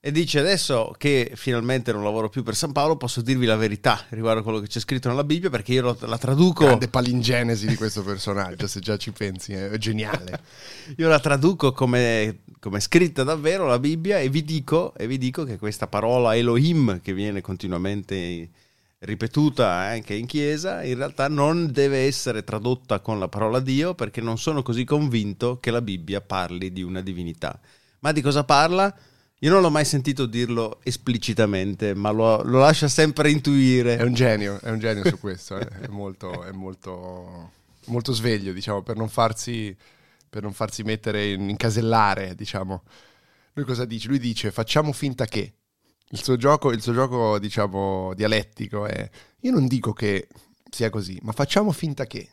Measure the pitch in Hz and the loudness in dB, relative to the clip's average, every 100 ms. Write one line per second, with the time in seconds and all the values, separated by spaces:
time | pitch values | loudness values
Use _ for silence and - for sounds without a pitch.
0 | 147 151 170 147 151 190 - 127 110 - | -2 0 2 2 2 2 2 0 0 -2
1 | 143 139 117 113 - 120 117 131 117 107 | 2 2 2 -4 -2 0 0 0 0 -2
2 | 104 110 110 135 113 107 160 139 147 156 | 0 -2 -2 -4 -4 -2 -2 0 2 0
3 | 123 - 117 131 120 110 110 101 135 107 | -2 -4 0 2 2 2 2 0 0 0
4 | - 110 113 110 107 110 104 - - 131 | -2 -4 0 0 0 -4 -4 -8 -4 -2
5 | 127 127 143 160 185 123 101 127 123 120 | -2 -2 0 0 0 -4 0 2 2 -2
6 | 117 113 123 135 180 - 147 120 120 131 | -4 -4 0 6 6 8 8 8 4 0
7 | 123 123 113 123 120 113 107 107 110 107 | 2 2 2 2 2 0 0 0 0 -4
8 | 95 98 101 101 95 90 101 101 95 104 | -6 -4 -4 -2 -4 -6 -6 -6 -4 -4
9 | - - 104 92 - 98 98 107 107 107 | -4 -6 -6 -6 -10 -8 -6 -4 -2 -2
10 | 107 104 90 - - - - - - 139 | -2 -6 -6 -14 -14 -20 -20 -20 -16 -2
11 | 160 156 147 143 156 190 143 127 131 123 | 4 4 4 4 4 4 2 2 2 4
12 | 120 113 107 107 - - 107 101 - 175 | 4 2 0 -4 -16 -14 -6 -4 2 4
13 | 175 135 131 160 151 190 165 123 139 165 | 4 0 -2 0 0 0 2 2 2 -2
14 | 170 202 135 143 151 160 131 160 180 - | 0 0 2 0 -2 -6 0 0 0 -6
15 | 110 131 127 127 143 113 104 101 - 101 | -6 -2 -4 -4 -6 -6 -6 -6 -4 0
16 | 113 123 120 113 120 117 151 165 127 90 | 2 4 4 4 4 4 4 4 2 0
17 | - 95 104 98 92 92 98 90 95 101 | -4 -4 -4 -4 -6 -8 -4 -4 -4 -6
18 | 95 98 87 87 82 _ _ _ _ _ | -6 -6 -6 -8 -10 _ _ _ _ _
19 | 90 104 113 - 151 135 113 87 95 113 | -10 -6 -2 2 2 4 2 2 -2 -4
20 | - 104 123 151 147 151 180 180 147 123 | -6 -8 -4 -2 -2 -2 -4 -6 -4 -4
21 | 139 - 139 151 143 165 165 135 139 139 | -6 -2 -2 2 2 2 0 2 2 4
22 | 131 139 - 110 101 110 113 127 - 101 | 0 0 -4 -4 -4 -4 -2 -4 -2 -4
23 | - 110 92 101 107 123 131 131 165 180 | -2 -4 -4 -2 0 0 0 0 0 -2
24 | 110 - 113 110 - 151 127 117 123 147 | -6 -4 -4 -2 -2 -2 -2 -2 0 0
25 | 147 117 104 95 120 123 - 117 117 95 | 2 0 -2 -2 -4 -2 -2 -2 -2 -6
26 | 82 98 98 95 87 90 95 92 90 92 | -4 -6 -4 -4 -4 -4 -6 -6 -6 -6
27 | 95 90 85 80 71 - _ _ _ _ | -6 -6 -8 -6 -8 -8 _ _ _ _
28 | 143 156 139 143 135 143 160 180 196 - | -2 0 2 0 4 4 4 4 0 0
29 | _ _ _ _ 147 190 175 151 147 147 | _ _ _ _ 4 6 6 4 2 0
30 | 127 139 127 113 120 117 113 110 - 120 | 0 -2 -2 0 0 0 -2 -4 -6 -6
31 | - 117 - 107 110 98 95 95 107 98 | -2 -2 -2 2 2 2 -2 -2 -2 0
32 | 104 107 113 110 120 127 139 156 147 131 | 0 2 4 4 4 6 6 6 2 4
33 | 156 143 151 151 135 139 131 127 120 117 | 2 4 2 2 4 4 6 6 4 2
34 | 120 120 127 107 101 101 117 110 110 107 | 2 4 4 2 -2 -6 -6 -4 -2 0
35 | 101 113 104 90 - 98 113 92 87 101 | 0 0 -6 -10 -10 -10 -10 -10 -12 -10
36 | 101 92 92 90 87 95 95 92 - 90 | -12 -10 -12 -10 -12 -12 -12 -12 -14 -14
37 | 92 90 90 90 85 _ _ _ - 120 | -14 -14 -16 -18 -20 _ _ _ -6 -4
38 | 117 120 117 110 98 92 98 101 90 110 | -2 -2 0 -2 -2 -8 -4 -6 -4 -6
39 | 110 - 113 110 - 120 104 95 _ _ | -4 2 2 0 -6 -6 -8 -10 _ _
40 | _ _ _ 107 104 98 107 - 107 107 | _ _ _ -10 -10 -6 -6 -4 -4 -2
41 | 113 107 104 98 98 110 117 107 113 113 | -2 -2 0 -2 -2 0 0 2 2 4
42 | 104 95 95 90 98 101 95 95 _ - | 4 2 -4 -10 -8 -6 -6 -8 _ -20
43 | _ _ _ _ _ - 131 123 123 113 | _ _ _ _ _ -10 -6 -4 -4 -6
44 | 110 139 120 110 107 98 113 151 151 139 | -2 0 0 -2 -4 -4 0 2 2 0
45 | 143 127 123 110 104 _ _ _ _ _ | -4 -2 -2 -2 -6 _ _ _ _ _
46 | _ - - 127 131 147 143 117 113 120 | _ -8 0 4 6 4 4 0 0 0
47 | 131 123 113 104 104 - 104 95 98 95 | 0 0 0 0 -2 -2 -2 -2 -2 -2
48 | 92 92 107 110 101 _ 107 104 104 107 | -4 -2 0 0 -2 _ -8 -6 -6 -6
49 | 104 - - _ 247 247 131 127 113 107 | -8 -14 -20 _ 0 2 4 2 0 -2
50 | 107 98 - - _ _ - - 113 107 | -2 -2 -4 -18 _ _ -18 -4 -2 -2
51 | 92 92 110 107 139 - 214 160 160 143 | -8 -10 -10 -4 0 2 2 0 -4 -6
52 | 131 - - | -8 -10 -14